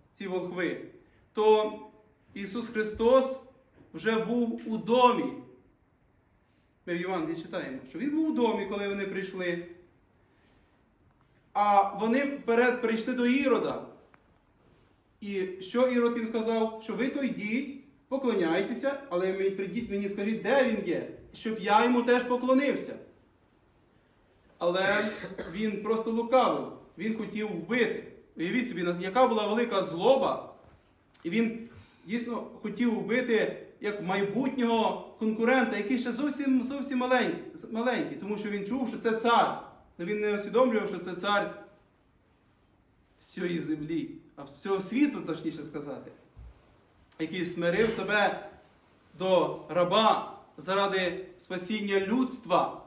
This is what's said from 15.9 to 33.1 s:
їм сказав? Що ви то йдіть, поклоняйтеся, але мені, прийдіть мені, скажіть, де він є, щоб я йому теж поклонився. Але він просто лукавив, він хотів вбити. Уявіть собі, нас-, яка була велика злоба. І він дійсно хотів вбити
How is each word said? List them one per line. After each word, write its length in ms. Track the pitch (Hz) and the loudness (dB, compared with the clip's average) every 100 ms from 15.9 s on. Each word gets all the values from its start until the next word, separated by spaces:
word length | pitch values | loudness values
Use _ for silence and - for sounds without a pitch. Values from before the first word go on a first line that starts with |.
| 240 233 233 | 4 2 0
їм 100 | 226 | -2
сказав? 540 | 233 226 226 220 - | -2 0 0 0 -2
Що 100 | - | -6
ви 140 | 190 262 | -2 -2
то 140 | 285 | 0
йдіть, 640 | 254 180 208 247 285 - - _ - | -2 -4 -4 -4 -4 -10 -18 _ -8
поклоняйтеся, 920 | 269 240 196 165 175 - 226 269 277 - | -2 0 2 2 2 0 -2 -2 -2 -4
але 220 | 180 190 | -2 0
мені, 180 | 190 190 | 0 -2
прийдіть 400 | 196 185 233 202 | -2 -6 -6 -4
мені, 180 | 202 196 | -4 -4
скажіть, 340 | - 208 220 | -2 -2 -2
де 220 | 214 277 | 2 4
він 240 | 233 202 175 | 4 0 -2
є, 220 | 147 - - - | -4 -4 -12 -20
щоб 240 | - 226 190 | -10 -6 -4
я 240 | 202 214 | 4 4
йому 180 | 240 240 | 6 4
теж 200 | 240 240 | 4 4
поклонився. 720 | 247 247 254 262 285 190 - - - - _ _ _ _ _ _ _ _ _ _ _ _ _ - | 2 0 4 4 4 0 -4 -10 -16 -20 _ _ _ _ _ _ _ _ _ _ _ _ _ -4
Але 300 | 170 185 196 208 220 - 175 - 170 | 0 2 4 2 0 -4 -10 -10 -8
він 300 | 185 214 196 | -4 -2 -2
просто 280 | 214 226 226 | 0 0 0
лукавив, 640 | 226 226 262 208 143 - - - - | -2 2 4 4 0 -6 -12 -18 -8
він 180 | 214 220 | -4 -4
хотів 320 | 196 208 214 | -6 -6 -4
вбити. 640 | 170 165 247 214 - - - - - | -6 -2 0 0 -2 -10 -18 -16 -6
Уявіть 320 | 175 240 220 | -2 -2 -2
собі, 140 | 175 | -2
нас-, 180 | 175 175 | -2 -2
яка 280 | 190 247 240 | 0 4 4
була 180 | 214 208 | 4 0
велика 360 | 226 233 196 | 0 0 0
злоба. 720 | - 170 220 262 156 - - - - - _ _ _ - | -2 2 4 4 2 -2 -8 -18 -20 -20 _ _ _ -12
І 60 | 170 | -2
він 380 | 214 226 226 - - - _ 165 | 0 0 -2 -12 -18 -20 _ -8
дійсно 300 | 233 240 202 - - | -6 -4 -8 -8 -10
хотів 320 | 208 - 240 | -8 -2 0
вбити 720 | 196 190 | 0 0